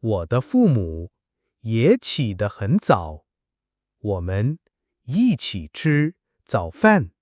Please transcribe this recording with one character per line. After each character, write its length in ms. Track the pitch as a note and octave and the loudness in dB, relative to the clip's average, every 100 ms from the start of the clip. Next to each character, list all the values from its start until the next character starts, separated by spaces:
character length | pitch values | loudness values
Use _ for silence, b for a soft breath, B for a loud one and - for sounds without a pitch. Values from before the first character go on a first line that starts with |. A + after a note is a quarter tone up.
我 260 | A#2 G2+ E2 | -2 -2 0
的 140 | A#2+ | -2
父 260 | - B3+ A3+ | 0 2 4
母 460 | B2 F2 D#2+ F2 _ _ _ _ _ | 2 -2 -8 -12 _ _ _ _ _
也 340 | A2+ A2+ B2+ B3 | -4 2 4 2
起 340 | - - A#2+ | 0 -4 -4
得 160 | F#2 G#2 | -2 -6
很 300 | - G2+ F3+ | -4 -2 0
早， 480 | - G#2 E2 D#2 _ _ _ _ _ _ _ _ | 2 0 0 -14 _ _ _ _ _ _ _ _
我 220 | G#2+ F#2+ | -4 -4
们 360 | F2 F#2+ A2+ D#3 _ _ _ _ | -2 0 -2 -4 _ _ _ _
一 340 | - D3+ B3 E3+ | -6 2 2 2
起 320 | - G2 D#2 | -2 -6 -10
吃 400 | - D#3 D3 D3+ - _ _ _ | -4 0 2 0 -4 _ _ _
早 240 | A#2+ E2 | -4 -4
饭。 400 | - A3 G#3 G2 _ | 2 4 4 0 _